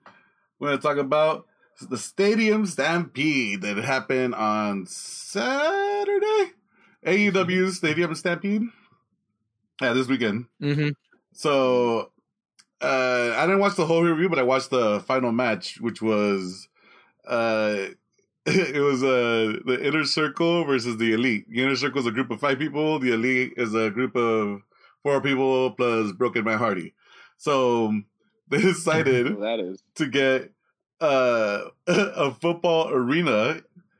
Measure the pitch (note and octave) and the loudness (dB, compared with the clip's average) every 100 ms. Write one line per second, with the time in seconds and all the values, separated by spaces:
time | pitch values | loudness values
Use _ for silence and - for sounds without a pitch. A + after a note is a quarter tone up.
0 | - - _ _ _ _ C#3+ C#3 D3+ C#3+ | -20 -20 _ _ _ _ -2 0 0 0
1 | C3+ D3+ D#3 D#3 - _ _ _ - A#2+ | 0 2 2 0 -8 _ _ _ -10 -8
2 | - - G3+ A3 A3 G#3+ G3+ C#3+ C#3+ E3+ | -6 0 2 4 2 2 0 0 0 0
3 | D#3 B2+ D3+ C#3 A2 G2 G#2 G2+ A#2+ C3 | -4 -2 0 0 -2 -4 -4 -4 -2 -2
4 | - C3 B2+ G#2+ G#2+ G#2+ G#2 G2 F2+ - | 0 -2 0 -2 0 0 -2 -4 -8 -14
5 | - - - G3+ A#3+ C#4 D#4 G4 G4+ G4+ | -14 -14 -10 -6 -4 0 0 0 -2 -2
6 | G4+ G4+ G#4 G#4+ G4 - _ _ _ _ | 0 0 2 2 0 -6 _ _ _ _
7 | - F#3+ G#3 F#3+ F3 F#3 F#3+ F#3 D#3+ D3+ | -2 2 2 2 2 2 0 0 -2 0
8 | F3 D#3 F3+ E3+ G3 G#3 A#3 - _ _ | -2 -2 -2 -2 0 -2 -2 -8 _ _
9 | _ _ _ _ _ _ _ - C3 B2 | _ _ _ _ _ _ _ -4 0 0
10 | B2+ C3 A2+ G#2+ B2 _ C#3+ C#3+ D3 C#3+ | 0 0 0 -2 -8 _ -4 -2 -2 -4
11 | _ _ _ - D3+ C#3 C3 B2 A#2+ A2+ | _ _ _ -4 0 2 4 4 2 0
12 | - _ _ _ _ _ _ _ C#3 C3+ | -4 _ _ _ _ _ _ _ -2 0
13 | B2+ B2 A#2+ A2+ E3 G3 G3 F#3+ D#3+ E3 | 0 0 0 0 2 2 2 0 0 2
14 | E3+ D#3+ F#3 D#3+ B2+ C3 B2+ B2+ A2 G#2 | 2 2 0 2 2 2 0 0 2 0
15 | - C3 B2 A#2 B2 G#2 - - A#2 G#2 | 0 0 0 0 0 -2 -6 -8 -8 -4
16 | A2 G#2+ G#2 G2 F#2 F#2 - _ _ - | 0 2 2 0 -4 -12 -20 _ _ -20
17 | _ _ - A#2 A2+ A2 G#2+ G#2 F#2+ - | _ _ -4 -2 0 0 0 -2 -6 -10
18 | _ _ _ _ D#3 F#3+ D3+ C#3+ C#3+ C3 | _ _ _ _ 0 0 0 0 0 2
19 | C3+ B2+ A#2+ A#2 A2 A2 C3 B2 C#3+ D#3 | 2 2 2 2 0 -2 -2 -2 0 0
20 | C#3 - D3+ - E3+ E3+ D3 C3 A#2+ A2+ | 0 0 -2 0 0 2 2 0 0 -2
21 | A2+ A2 B2+ G#2+ - A#2 C3 B2+ C3+ C3 | 0 2 0 -2 -4 -2 0 0 -2 -2
22 | A#2 A2+ B2 A2 C#3+ C3 D3+ D3 D#3 D#3 | -2 -2 -4 -2 -2 -2 -2 -2 -2 0
23 | B2+ A2+ B2 B2+ B2+ - A#2 A2+ A2 G2+ | 0 0 0 0 -2 -4 -2 0 -2 -2
24 | B2+ B2 A#2 A2 G#2 G2+ - _ _ _ | -2 0 0 0 -2 -6 -14 _ _ _
25 | C#3+ C#3 C#3 C3+ C3+ C3 C3 G#2+ B2 A2+ | -2 0 0 0 2 2 0 0 0 0
26 | G#2+ F2+ B2 A#2+ A2 A2 A#2 F#2 D#2+ - | -2 -2 -2 0 -2 0 0 -2 -6 -16
27 | _ - - _ D3+ C3+ B2+ A#2 A2 G#2+ | _ -20 -20 _ 0 2 2 2 2 -2
28 | - _ _ _ _ C#3 F#3 F3+ D#3+ D#3+ | -4 _ _ _ _ 2 2 2 0 2
29 | C#3+ B2 B2 G2+ G#2+ A#2 F2+ F#2+ _ - | 2 2 0 -2 -4 -4 -6 -10 _ -6
30 | D3 C3+ C3+ C3 - _ _ _ _ _ | -2 2 2 2 -2 _ _ _ _ _
31 | D#3 C3+ B2+ A#2 G#2+ G2+ - - - F3+ | 0 2 2 2 0 -2 -6 -8 0 0
32 | G3 - C#3 A#2 E3+ E3+ F3 D#3+ E3 C#3 | 0 -2 -4 -2 -4 0 0 2 2 0
33 | A#2+ D#3+ E3 G#2+ A#2+ D#3+ - - _ _ | 0 0 2 2 0 -2 -10 -20 _ _